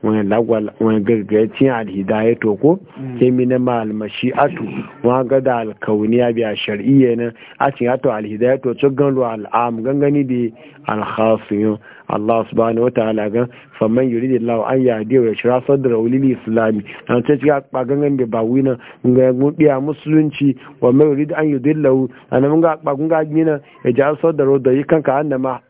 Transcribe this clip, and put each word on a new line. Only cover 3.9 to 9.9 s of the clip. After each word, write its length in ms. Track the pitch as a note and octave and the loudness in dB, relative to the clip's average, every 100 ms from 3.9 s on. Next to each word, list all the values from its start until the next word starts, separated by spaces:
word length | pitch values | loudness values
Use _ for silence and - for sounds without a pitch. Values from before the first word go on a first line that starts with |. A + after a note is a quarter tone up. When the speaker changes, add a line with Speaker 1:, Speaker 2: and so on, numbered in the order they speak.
Speaker 1:
mashi'atu, 720 | G#2+ G#2+ - B2+ - C#3+ - C3 C3 A#2+ - | -6 -8 -6 -4 0 -2 -2 -10 -10 -12 -4
wani 240 | A#2 B2+ B2+ | 0 0 2
ga 120 | C3+ | 0
da 160 | C3 B2 | 0 -2
alkauniya 720 | A2 G#2 - G#2+ G#2+ A#2+ A#2+ | -4 -8 -4 -2 2 2 2
biya 220 | A#2 A2 G#2 | 0 -2 -4
shar'iyya 640 | - G#2+ A2+ C#3 B2+ A#2 | -6 -4 2 4 4 2
nan, 140 | A#2+ A2+ - - | -4 -8 -20 -4
a 120 | C#3 | -4
cin 160 | - A#2+ | 0 -2
yato 240 | B2+ C3+ | 0 -2
alhidayatu, 640 | A2 G#2+ G#2+ A#2+ C3 C3 A#2 | -2 -6 -2 0 0 -2 0
to 100 | C#3 | 0
gan 240 | C3+ C#3+ C3 | 2 0 0
lo 80 | A#2+ | -2
al'am, 560 | A2 G2+ - A#2+ A2+ | -4 -4 -2 -2 -2
gangani 400 | A2+ | -4